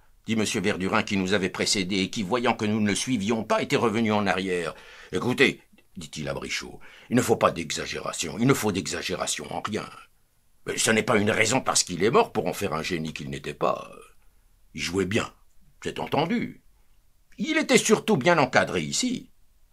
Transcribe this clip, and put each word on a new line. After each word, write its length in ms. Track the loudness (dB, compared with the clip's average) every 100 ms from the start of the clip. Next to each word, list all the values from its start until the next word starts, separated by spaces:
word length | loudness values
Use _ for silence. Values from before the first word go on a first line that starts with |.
| _ _ -4
dit 100 | 0
monsieur 240 | 0 0
Verdurin 420 | 0 0 0 0
qui 140 | 0 0
nous 160 | 2
avait 160 | 0 0
précédés 520 | -2 0 0 0 0
et 100 | -2
qui, 120 | -2
voyant 320 | -2 0 0
que 120 | 0 0
nous 140 | 2
ne 60 | 2
le 80 |
suivions 480 | 0 0 -2 0 -2
pas, 200 | 0 -2
était 140 | 0 0
revenu 360 | 2 2 2
en 140 | 2 2
arrière. 480 | 0 0 -2 -4 -8 -14 -20 -8
Écoutez, 500 | -4 -2 4 4 2 _ -20 _ -18
dit-il 320 | -14 -10 -8
à 60 |
Brichot, 440 | -8 -8 -8 -10 -14 -18 -20 -2
il 80 | 0
ne 60 |
faut 140 | 2 4
pas 140 | 2
d'exagération, 840 | 0 -4 -6 -6 -6 -6 -6 -6 2
il 80 | 4
ne 80 |
faut 160 | 4 2
d'exagération 800 | -2 -2 -6 -4 -4 -4 -6 -6
en 120 | -8
rien. 260 | -6 -6 -8 -14 -20 _ _ _ _ _ -8
Mais 100 | 0
ce 140 | 2
n'est 120 | 2
pas 140 | 4 2
une 140 | 2
raison 320 | 2 2 2
parce 220 | 2 0
qu'il 200 | 0 0
est 60 | 2
mort 220 | 4 2
pour 140 | 0 -4
en 60 |
faire 220 | -2 -2
un 80 | -2
génie 320 | -2 -4 -4
qu'il 160 | -8 -8
n'était 240 | -8 -8
pas. 360 | -2 0 0 -6 -18 -20 -20 -20 -20 _ _ _
Il 80 | -8
jouait 240 | -4 -2 0
bien, 260 | 0 -2 -8 _ -20 -20 _
c'est 160 | -10 -6
entendu. 640 | -2 0 0 0 -4 -8 -20 _ _ _ _ _ _ -8
Il 180 | -2 -2
était 220 | 4 4
surtout 400 | 6 4 4 2
bien 180 | 4 4
encadré 460 | 4 4 2 0
ici. 480 | -2 -2 -2 -4 -8 _ -20 _ _